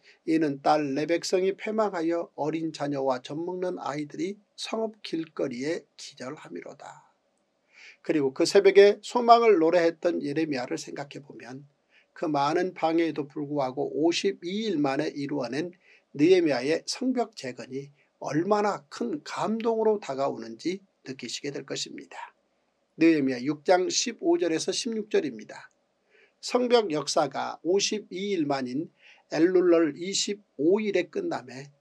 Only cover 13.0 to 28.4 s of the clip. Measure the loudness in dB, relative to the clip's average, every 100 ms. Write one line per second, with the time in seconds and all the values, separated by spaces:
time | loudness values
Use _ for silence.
13 | 0 -2 -8 -8 -6 -2 -2 -4 -4 0
14 | 0 2 -2 -4 -6 -4 -2 0 0 0
15 | -4 -6 -6 -6 -4 -6 -8 -12 _ _
16 | _ 2 6 6 6 2 0 -2 -2 -4
17 | -2 -2 -4 -6 -12 -10 -10 -10 -12 _
18 | _ -12 -4 -2 2 2 2 -2 -10 -8
19 | -6 -6 -8 -4 -2 -2 -2 2 2 0
20 | -4 -2 -2 -4 -10 -8 -6 -6 _ _
21 | -14 -12 -10 -8 -8 -10 -8 -8 -8 -12
22 | -16 -16 -18 _ _ _ _ _ _ 2
23 | 4 4 0 -2 -4 -4 2 2 2 -2
24 | -4 -2 0 2 2 -2 -2 -4 -4 -6
25 | -2 -2 -2 -8 -16 -18 -20 _ _ _
26 | _ _ _ _ -4 0 4 4 4 -2
27 | 0 0 0 -2 -6 -6 0 0 0 -4
28 | -6 -8 -4 -2